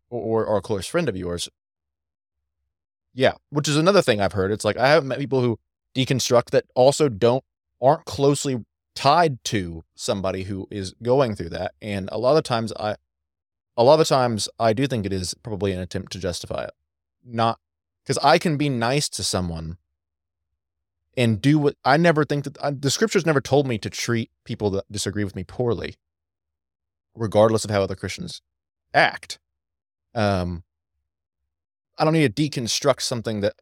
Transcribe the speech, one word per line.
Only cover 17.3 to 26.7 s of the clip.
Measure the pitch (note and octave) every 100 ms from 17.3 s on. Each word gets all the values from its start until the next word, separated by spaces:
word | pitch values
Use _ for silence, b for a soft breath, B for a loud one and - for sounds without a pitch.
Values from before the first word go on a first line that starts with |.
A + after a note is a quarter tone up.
| A#2 A2+ - _ _ _ _ -
'cause | G2
I | C#3 E3+
can | F3+ D3
be | D3
nice | A#2+ A#2 D3 -
to | -
someone | - F#2+ F2 E2 D#2+ - _ _ _ _ _ _ _ _ _ _ _ _ _ C3
and | A#2 G#2
do | C#3 D3+
what, | C#3+ -
I | B2 D3+
never | E3+ D#3
think | C#3+ D3
that, | C#3 -
I, | D3
the | C#3 C#3
scriptures | - A3+ G3 D#3+
never | C#3
told | - C#3 C3
me | A2+
to | F#2+
treat | - - A#2 - _
people | - G#2+ G#2
that | F#2+ -
disagree | G2+ G#2 G2
with | G2 F#2+
me |
poorly, | F2+ - B2 F2 - - _ _ _ _ _ _ _